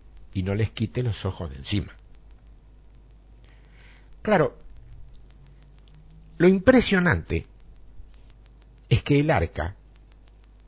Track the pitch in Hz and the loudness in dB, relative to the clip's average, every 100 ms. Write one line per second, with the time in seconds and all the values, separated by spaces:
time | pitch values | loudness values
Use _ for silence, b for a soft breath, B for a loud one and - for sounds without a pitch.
0 | - - - 101 92 101 110 - 107 - | -20 -20 -10 -6 -4 -2 -4 -4 -6 -4
1 | 123 98 98 - 85 67 69 101 - - | -6 -4 -8 -8 -12 -12 -4 -4 -4 -14
2 | - - - - - - - - - - | -20 -20 -20 -20 -20 -20 -20 -20 -20 -20
3 | - - - - b b b b b b | -20 -20 -20 -20 b b b b b b
4 | b - - 196 135 - - - - - | b -10 0 2 2 -2 -20 -20 -20 -18
5 | - - - - - - - - - - | -18 -20 -20 -20 -20 -20 -20 -20 -20 -20
6 | - - - - 170 190 185 254 - 190 | -20 -20 -20 2 4 6 6 4 4 2
7 | 180 90 - 82 - - - - - - | 2 0 -2 -6 -6 -20 -20 -20 -20 -20
8 | - - - - - - - - - - | -20 -20 -20 -20 -20 -20 -20 -20 -4 -4
9 | - 143 151 127 82 - 80 - - - | 0 0 2 0 -2 -6 -8 -10 -20 -20
10 | - - - - - - | -20 -20 -20 -20 -20 -20